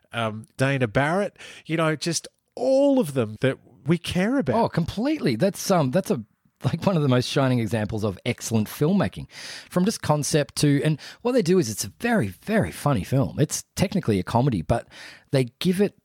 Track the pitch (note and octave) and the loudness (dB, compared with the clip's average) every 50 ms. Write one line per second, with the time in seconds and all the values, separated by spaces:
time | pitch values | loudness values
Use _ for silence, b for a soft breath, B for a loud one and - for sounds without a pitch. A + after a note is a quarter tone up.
0 | _ _ - A#2 A2+ A2 G#2+ A2 A2 - _ - C3 C3+ C#3 C3+ B2+ G#2+ G2 C3 | _ _ -6 -4 -4 -4 -4 -8 -12 -14 _ -2 0 0 0 0 -2 0 0 0
1 | C#3 D3+ E3+ G3 G#3 F3+ - B B B B B B - D#3 D#3+ E3 D#3 D#3 C#3+ | 0 2 0 0 -2 -4 -6 B B B B B B -4 -2 0 0 0 -2 -2
2 | - E3+ D#3 - - - - _ _ _ _ B3+ B3+ C4 C4+ C4+ C#4+ C#4+ C#4 C4 | -4 -4 -4 -4 -6 -10 -16 _ _ _ _ -4 0 2 4 4 4 4 4 4
3 | A3 D3 C3+ C#3 A2+ G#2+ A2 - - C3 C3+ - - - - - - C#3 F3 E3+ | 2 0 0 -2 -2 -2 -2 -2 0 -2 -2 -2 -8 -20 -20 -8 -2 -2 -2 0
4 | - - - F3+ F#3 A3 C4+ C#4+ F#3 B3+ A3 A3+ A3 - - F3 E3+ - - G3 | -2 -2 -2 0 0 2 0 0 0 0 2 2 0 0 0 -2 -2 -2 -4 -2
5 | A#3 D4 D#4+ C#4+ - E3+ A2+ A2 F3 G3+ - - - - F#3+ E3+ C#3+ B2+ B2 F#3 | -2 -2 -2 0 0 -2 0 0 0 0 -2 -2 -2 0 2 2 2 2 0 -2
6 | - - G3 B2 G#2 - _ _ _ _ _ _ - B2+ - E3 - G3 G3 D#3+ | -2 -2 -2 -4 -4 -10 _ _ _ _ _ _ -4 -4 -4 0 0 0 2 2
7 | D3 C3+ B2 B2+ B2 - - D3 C3+ C3 B2+ B2 A2+ G2 A#2+ A2 G#2+ - A2+ G#2+ | 2 4 4 2 2 0 0 2 2 2 2 2 0 0 -2 -2 -2 -2 -2 -2
8 | G#2 G#2+ F2+ - - B2+ A2+ - - - A#2 A2 G#2+ - - - D3 D#3 G3+ G3 | -2 -2 -4 -4 -4 -6 -6 -4 -4 -2 0 0 0 -2 -2 0 0 2 2 2
9 | C#3 F#2+ - - C2+ B B B B B B B B B - F3+ F#3 A3 - - | 0 0 -4 -8 -12 B B B B B B B B B -2 0 0 0 0 -2
10 | - - D3+ D3 C#3 - - D3+ C#3+ - - - - D3 C#3+ C#3+ - D3+ D#3 B | -2 0 0 0 0 0 0 0 0 -2 -2 2 2 4 4 4 2 0 -2 B
11 | B B B B - A#3+ B3+ B3+ F3+ D#3+ F#3 F#3+ C#3+ A2 G#2 - - G2 - - | B B B B -4 0 2 2 2 4 4 4 2 2 -2 -6 -8 -10 -8 -6
12 | - A#3+ A#3+ G3+ B2 F#2+ F2+ - - - A3 G#3+ B2 E2 - - - D3 C#3 G2+ | -2 0 0 0 0 -2 -6 -8 -6 -2 0 0 0 0 -4 -2 0 0 0 0
13 | F2 - B2+ C#3 B2 - - - D3 - - - - _ _ - F#3 G3 - F#3 | 0 0 0 0 0 0 0 0 0 0 -2 -6 -10 _ _ -4 -2 -2 -2 -2
14 | - - G#2 F#2 F2 - - A#2 C3 D3 A#2 F2 D#2 - A#2+ A2+ - B B B | 0 2 0 0 0 0 0 2 2 2 0 0 0 0 -2 -2 -2 B B B
15 | B B B B B B - C3+ C3 A#2 - _ - F3 F#3 F#3 G#3 - - _ | B B B B B B 0 0 0 -2 -4 _ 0 0 2 2 0 0 -2 _